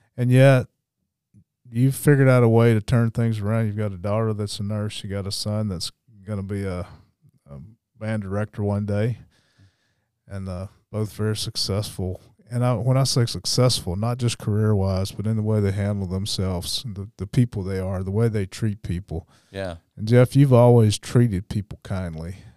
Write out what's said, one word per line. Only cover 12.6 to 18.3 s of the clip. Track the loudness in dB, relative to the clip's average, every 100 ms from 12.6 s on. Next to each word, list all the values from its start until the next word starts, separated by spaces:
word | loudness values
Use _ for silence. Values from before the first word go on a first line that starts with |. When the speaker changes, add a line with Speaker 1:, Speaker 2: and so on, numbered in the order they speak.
Speaker 1:
I, | 0
when | 0 0 2
I |
say | 2 0 0
successful, | -2 -4 2 2 2 -4 -4
not | -4 -2
just | -2 -2
career-wise, | -2 0 2 2 2 0 -2
but | -4 -4
in | -2
the |
way | 0 2
they | 0
handle | 0 -2 -2 -2
themselves, | -4 -4 -4 -2 -4 -4 -8 -8
the, | -10 -12 -10
the | -4
people | 0 0 -2
they | -6 -4
are, | -4 -4
the | -4
way | 0
they | 0